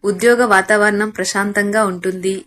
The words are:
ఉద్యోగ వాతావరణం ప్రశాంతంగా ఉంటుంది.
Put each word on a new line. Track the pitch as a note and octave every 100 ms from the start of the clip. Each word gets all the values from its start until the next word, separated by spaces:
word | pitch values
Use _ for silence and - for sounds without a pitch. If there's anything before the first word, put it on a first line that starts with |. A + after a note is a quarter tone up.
ఉద్యోగ | G3 F#3 A#3 A#3+
వాతావరణం | A#3+ F#3+ F#3+ G#3+ G#3 G3+ G#3+
ప్రశాంతంగా | G#3 F#3 G3+ G3+ G3+ G3+ G#3+
ఉంటుంది. | G#3 F3+ F#3 F#3 F#3 F#3+